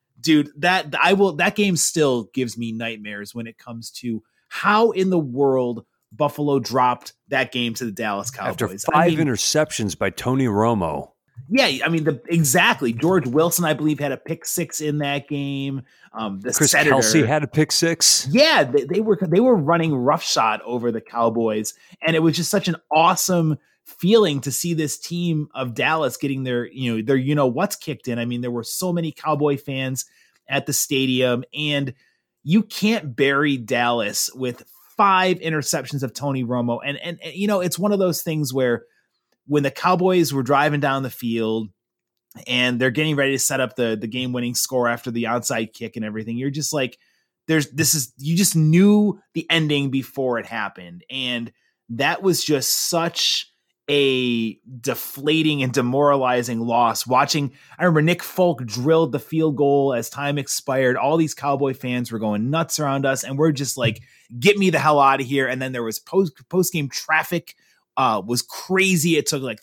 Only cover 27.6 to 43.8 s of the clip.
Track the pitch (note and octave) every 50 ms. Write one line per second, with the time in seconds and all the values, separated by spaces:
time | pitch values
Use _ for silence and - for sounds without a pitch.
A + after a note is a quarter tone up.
27.6 | F#3+ G#3 - - - D#3+ C#3 - - B2+ A#2+ A#2 A#2+ A#2+ A#2+ A#2+ A#2+ B2 A#2+ A#2+
28.6 | A2+ - - - F#3 F#3 F3 F3 E3 D#3 - - - D#3 D3+ C#3+ D3 D3 C#3+ C#3
29.6 | - - C3+ C3 C3 C3 C3 B2+ - - _ _ _ _ _ _ _ - C3+ C#3+
30.6 | - - C#3 - - - D3 C3+ C3+ C3 B2+ B2+ B2+ B2 B2 A#2+ C3 - - C#3+
31.6 | D3+ D3+ D3 C#3 C#3 C3+ - _ _ _ _ _ _ _ _ _ - C#3 E3+ A3+
32.6 | G#3+ - - - G3+ G#3+ A#3 G#3 D#3+ C#3+ A#2 C#3+ C#3 C#3 C#3 C#3 D3+ D3 C#3 B2+
33.6 | A2+ G#2 B2+ A#2+ A#2+ A#2+ A#2+ A#2 G#2 G#2 G#2 - - - - B2+ B2+ B2 A#2+ -
34.6 | - _ _ _ _ _ _ - G#3 G3 F#3+ F#3 F#3 F#3 F#3 F3 - D#3+ D#3+ D3+
35.6 | C3+ - - D3+ C#3 - C#3+ C#3 C3 A#2+ - - C#3 C#3+ C3+ C3 B2+ A#2 B2 B2
36.6 | A#2+ A#2+ A#2 - - C#3+ C#3+ - - F3 E3+ - - D#3+ C#3+ F3+ G3+ G#3 G#3 F#3+
37.6 | F3+ F3 - E3 F#3+ G#3+ G#3 G3 F#3+ F3+ D#3+ - - E3+ D#3+ D#3 D3 B2 B2+ C3+
38.6 | C3 B2 A#2+ A2+ - _ _ _ _ _ _ _ _ _ _ _ _ - C#3+ D3
39.6 | C#3 C3+ - - - F3 F#3 F3 F3+ F#3 F#3 F3+ E3+ C3+ C#3 C#3 B2+ A#2+ C#3+ C#3
40.6 | D3 D#3 D3 D3 C#3 C#3 C3+ C3+ C3 A#2+ - - - A#2 A2+ A2+ A2 A2 A2 A2+
41.6 | A2 G#2 - _ _ _ _ _ _ _ _ _ _ _ - - - B2 B2 B2
42.6 | B2 B2+ B2 A#2 B2+ C3 A2+ D3 - D#3 D3+ C#3 C#3 C#3 C#3 B2+ - - C#3+ C3
43.6 | B2+ A#2 - -